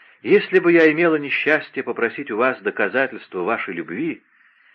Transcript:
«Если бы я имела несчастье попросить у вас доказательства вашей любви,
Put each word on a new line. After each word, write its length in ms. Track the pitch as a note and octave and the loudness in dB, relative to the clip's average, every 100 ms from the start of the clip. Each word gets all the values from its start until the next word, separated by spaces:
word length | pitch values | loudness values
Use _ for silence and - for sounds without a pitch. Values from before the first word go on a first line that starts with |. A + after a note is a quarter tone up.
| _ _ | _ _
«Если 380 | A#2 G3 G3+ F#3 | 2 2 4 2
бы 100 | E3+ | 4
я 180 | E3+ D#3+ | 6 6
имела 240 | D3+ F3 D#3 | 4 2 0
несчастье 640 | C#3+ - - D3+ - - | -2 -4 0 -2 -2 -10
попросить 480 | B2+ A2+ A#2 - - | -8 -4 -4 -4 -6
у 60 | G#2+ | -2
вас 240 | B2+ A#2+ | 0 -2
доказательства 800 | G2+ F#2+ G#2 A2+ C3+ G#2 - F#2 | -4 -2 -2 0 -2 -6 -12 -6
вашей 340 | F2+ A2 - | -4 -4 -6
любви, 480 | E2+ D2+ F2+ E3 C3 _ _ _ _ _ | -8 -8 -6 -6 -8 _ _ _ _ _